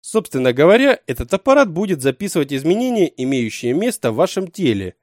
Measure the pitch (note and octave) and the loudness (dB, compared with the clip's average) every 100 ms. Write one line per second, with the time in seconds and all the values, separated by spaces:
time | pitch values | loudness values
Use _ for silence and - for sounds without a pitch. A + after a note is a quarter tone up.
0 | - A3 - C3+ B2+ B2 D#3+ A3 C#4 - | -2 -4 -4 -2 0 4 6 6 4 0
1 | - B2+ A#2+ F#3+ - C#4 B3 D#3+ G3+ E3 | -2 -8 -4 -4 2 2 2 0 -2 0
2 | C3 C3 G3 F3 C#3 C#3 C#3+ G3+ B3+ A#3 | -2 -2 -4 -2 -2 -2 0 0 0 0
3 | E3+ - C3 C3+ A2+ - A#2+ C#3+ A#3 - | 0 -2 -2 -2 -2 -4 -2 -2 -2 -2
4 | A#2+ A2+ F#3 - F#3 - D#3+ G2+ F#2+ - | -4 0 -2 -2 -8 -4 -2 -2 -4 -14